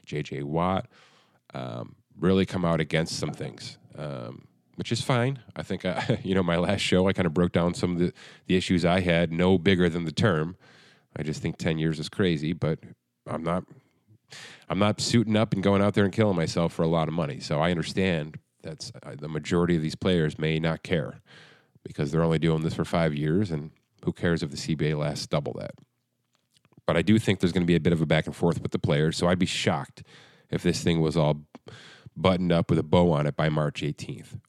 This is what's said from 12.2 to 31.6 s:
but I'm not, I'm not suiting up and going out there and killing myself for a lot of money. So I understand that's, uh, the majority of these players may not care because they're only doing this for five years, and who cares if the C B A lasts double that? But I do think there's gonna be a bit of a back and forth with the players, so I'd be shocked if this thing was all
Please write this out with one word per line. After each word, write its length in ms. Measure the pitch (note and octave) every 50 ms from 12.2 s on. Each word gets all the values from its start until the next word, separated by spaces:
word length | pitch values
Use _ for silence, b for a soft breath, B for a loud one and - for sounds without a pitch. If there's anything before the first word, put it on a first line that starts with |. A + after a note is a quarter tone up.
| G2+ F2+ E2 C#2+ D2 D#2+ F2
but 240 | - - D#2 E2 - - - - _ _ _ _ _ -
I'm 180 | C#2+ D2+ D#2 E2
not, 200 | E2+ F2 F#2 - - - - _ _ _ _ _ _ - _ _ _ B B B B B B B B
I'm 80 | F2 F#2+
not 220 | G#2 G#2+ G#2 -
suiting 380 | - - - A#2 A2 A2 G#2+ G#2+
up 160 | A2+ G#2+ -
and 100 | G2 F2+
going 180 | G2+ G2+ G2
out 120 | G2 G#2 F#2+
there 100 | A2 G2+
and 100 | F#2+ -
killing 220 | - A2 G#2 F#2
myself 380 | E2+ D#2+ D#2+ - F2+ E2+ D#2+ -
for 100 | - E2+
a 40 | E2
lot 200 | E2+ E2 D#2+ D#2
of 60 | D#2+
money. 260 | E2+ D#2+ D2 D2 D2+
So 200 | - - D#2 C#2+
I 120 | D#2+ F2
understand 680 | F2+ E2 D#2 - - G2+ F#2+ F#2+ F2 D#2 D2+ D#2 D2 - _ _ _ _
that's, 300 | - E2+ D#2+ - - - - -
uh, 140 | - C#2+ C#2 -
the 120 | D2 D2+
majority 480 | D#2 D2+ D2+ - F#2 E2+ F2 E2 F2 E2
of 40 |
these 140 | D#2 D#2 -
players 420 | - - G2 F#2 E2+ D#2 D2+ D2 -
may 220 | D#2 D#2 D#2+ D#2+
not 240 | E2 E2 D#2+ D#2 -
care 380 | - F#2 D#2+ B1+ - - - B B B B B B B B B B B B -
because 280 | - - - D#2 C#2+
they're 120 | D2+ D#2+ E2
only 140 | E2 E2 D#2
doing 240 | D#2 E2 D#2+ D#2
this 120 | D#2 E2 -
for 100 | - E2
five 320 | - - F2 E2 D#2+ D2
years, 340 | C#2+ D2+ D2+ D#2+ G2 G#2+ F#2
and 220 | E2 D2 D2 D#2+ - _ _ _ _ - -
who 80 | F2+
cares 320 | E2+ - - F2 E2+ D#2 E2+
if 80 | D2
the 60 | C#2 D#2+
C 180 | - - E2
B 140 | D2 D#2 D2+
A 80 | D#2 D2
lasts 280 | D2 D2+ C#2+ C#2 -
double 280 | - - D2+ D2 B1 -
that? 180 | - G1+ - - - - _ _ _ _ _ _ _ _ _ _ _ _ _ _ _ _ _ _ - -
But 120 | - D#2 E2+
I 40 |
do 160 | E2+ F2+ G#2+ A2
think 220 | - - G2 -
there's 140 | - F2 E2
gonna 120 | F#2 F2
be 100 | E2+ F2
a 40 | E2+
bit 140 | D2+ E2+ E2+
of 80 | D#2
a 40 | D#2+
back 220 | D2+ E2 D#2 D#2 -
and 80 | -
forth 260 | - - E2+ D#2+ -
with 120 | - - -
the 60 | -
players, 380 | - F#2 D2+ D2 D2+ D#2+ D#2+ -
so 100 | F#2 F2
I'd 120 | F#2 F2+
be 60 | F#2 F2
shocked 560 | - - - A2 F2 D2 C#2 - - - - B B B B B B B B B
if 100 | - E2+
this 220 | - F2 E2 - -
thing 180 | F#2 E2+ E2
was 160 | D#2+ D#2 D2 E2+
all 280 | D2+ D2 D2+ D2+ D2+ _ - -